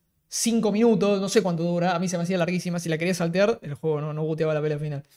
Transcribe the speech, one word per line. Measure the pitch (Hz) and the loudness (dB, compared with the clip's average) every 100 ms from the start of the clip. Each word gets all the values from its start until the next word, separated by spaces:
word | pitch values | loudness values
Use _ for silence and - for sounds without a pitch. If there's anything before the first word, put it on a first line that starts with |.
| _ _ _ | _ _ _
cinco | - 233 226 220 | -4 0 2 2
minutos, | 208 233 202 202 196 | 4 4 4 4 2
no | 196 | 2
sé | 226 | 2
cuánto | 180 165 | 2 0
dura, | 170 175 175 170 | 0 0 0 0
a | |
mí | 185 | -2
se | 175 | -2
me | |
hacía | 170 185 | -2 0
larguísima, | 165 175 175 170 | 0 -2 -2 -4
si | 170 | -2
la | 160 | -2
quería | 170 | 0
saltear, | 180 170 180 214 233 | -2 0 2 2 0
el | 156 | -6
juego | 143 160 151 | -4 -2 -2
no, | 151 | -4
no | 151 | -4
booteaba | 156 160 160 | -4 -2 0
la | 151 | 0
pelea | 151 147 | -2 -4
final. | 151 143 - | -6 -8 -12